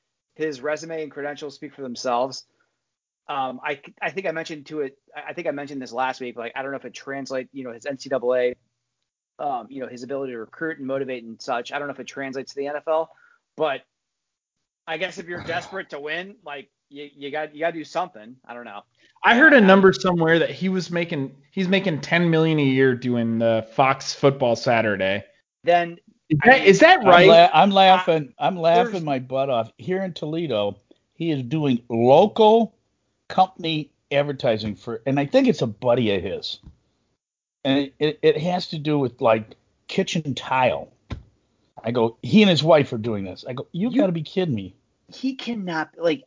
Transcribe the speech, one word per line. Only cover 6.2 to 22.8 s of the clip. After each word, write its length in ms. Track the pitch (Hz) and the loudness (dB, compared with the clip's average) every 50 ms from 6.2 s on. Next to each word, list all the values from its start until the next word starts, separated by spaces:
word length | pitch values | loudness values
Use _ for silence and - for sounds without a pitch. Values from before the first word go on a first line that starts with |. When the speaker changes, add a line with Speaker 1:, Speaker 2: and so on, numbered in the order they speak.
Speaker 1:
week, 160 | 131 120 110 | -10 -12 -10
like, 160 | 120 113 120 - | -10 -12 -10 -10
I 80 | 131 | -10
don't 100 | 135 139 | -10 -10
know 40 | 139 | -10
if 80 | 127 - | -12 -12
it 80 | 120 | -14
translates, 560 | - - - 139 139 139 131 123 135 131 123 - | -18 -16 -14 -12 -12 -12 -10 -8 -8 -8 -8 -10
you 120 | - 135 127 | -14 -14 -14
know, 80 | 123 | -14
his 140 | 117 117 - | -14 -14 -12
N 120 | 143 135 - | -12 -12 -10
C 100 | - 135 | -8 -6
double 260 | 139 127 120 123 127 | -6 -4 -2 0 0
A, 200 | 127 123 123 127 _ _ _ _ _ _ _ _ _ _ _ _ _ _ _ _ - | 0 0 -2 -4 _ _ _ _ _ _ _ _ _ _ _ _ _ _ _ _ -10
um, 280 | 143 143 135 117 107 107 | -8 -8 -8 -8 -10 -12
you 100 | 139 135 | -14 -12
know, 80 | 123 113 | -12 -12
his 140 | 123 120 | -14 -14
ability 300 | 127 123 139 135 139 131 | -12 -10 -10 -8 -8 -10
to 60 | 123 113 | -10 -12
recruit 400 | 110 - - - 165 160 160 143 | -14 -14 -12 -10 -8 -8 -8 -8
and 80 | 135 | -8
motivate 380 | 131 135 135 135 127 127 120 117 | -6 -6 -6 -6 -6 -8 -12 -12
and 160 | 113 110 - | -16 -18 -14
such. 320 | - 135 123 120 120 - | -8 -6 -6 -6 -6 -8
I 60 | 139 143 | -10 -10
don't 100 | 147 143 | -8 -10
know 60 | 131 | -12
if 60 | - | -12
it 60 | 120 | -14
translates 460 | - - 143 135 135 127 135 120 - | -14 -12 -12 -10 -10 -10 -10 -12 -12
to 40 | - | -10
the 100 | 139 139 | -10 -8
N 100 | 143 147 | -8 -8
F 100 | 147 - | -8 -4
L, 240 | 160 156 160 160 - _ _ _ _ _ _ _ _ _ | -2 -2 -2 -2 -6 _ _ _ _ _ _ _ _ _
but 260 | - 156 147 139 135 _ _ _ _ _ _ _ _ _ _ _ _ _ _ _ _ _ _ _ _ - | -4 -4 -4 -4 -6 _ _ _ _ _ _ _ _ _ _ _ _ _ _ _ _ _ _ _ _ -12
I 120 | 165 160 160 | -10 -8 -8
guess 200 | 185 175 - 196 | -8 -8 -10 -12
if 80 | 170 | -14
you're 160 | 170 175 175 | -12 -12 -12
Speaker 2:
<sighs> 20 | - | -8
Speaker 1:
desperate 460 | 160 165 175 170 - 190 190 156 - | -8 -8 -8 -8 -10 -14 -14 -14 -12
to 100 | - 143 | -14 -12
win, 360 | 143 151 160 175 185 196 202 _ - | -10 -8 -8 -8 -10 -12 -16 _ -18
like, 240 | 147 143 139 - _ _ _ _ _ | -16 -16 -16 -16 _ _ _ _ _
you, 180 | 143 143 147 143 143 | -20 -18 -18 -18 _
you 140 | 143 139 139 | -14 -12 -10
got, 240 | 143 151 156 151 147 | -8 -8 -8 -8 -8
you 60 | 147 | -6
gotta 120 | 160 170 | -6 -6
do 120 | 170 160 147 | -6 -8 -12
something. 520 | - - 165 185 180 - 107 107 117 127 127 _ | -8 -8 -8 -8 -8 -10 -18 -20 -20 -20 _ _
I 100 | - 120 | -18 -18
don't 120 | 120 120 | -16 -16
know. 160 | 113 101 104 - _ _ _ _ _ _ - - | -16 -18 -18 -20 _ _ _ _ _ _ -2 2
Speaker 2:
I 120 | 196 233 | 4 6
heard 180 | 240 311 320 285 | 6 8 8 8
a 20 | |
Speaker 1:
I 40 | 247 | 8
Speaker 2:
number 320 | 202 190 190 196 190 185 | 8 8 8 8 8 6
somewhere 460 | 185 - - 185 175 170 165 160 165 165 | 4 4 0 -2 0 0 2 2 4 2
that 100 | 143 - | 2 0
he 180 | 135 120 180 190 | -4 -4 -4 -2
was 220 | 190 185 160 170 | -2 -4 -4 -4
making, 440 | 170 170 175 170 170 143 135 131 - _ _ _ | -4 -4 -4 -4 -4 -6 -6 -8 -10 _ _ _
he's 160 | - 190 190 | -6 -4 -2
making 360 | 175 196 190 190 185 156 139 | 0 0 0 0 -2 -4 -4
ten 260 | - - 170 170 175 170 | -4 -2 0 2 2 2
million 300 | 160 160 160 160 156 151 | 2 4 2 2 2 2
a 60 | 143 | 2
year 300 | 135 131 135 | 2 4 4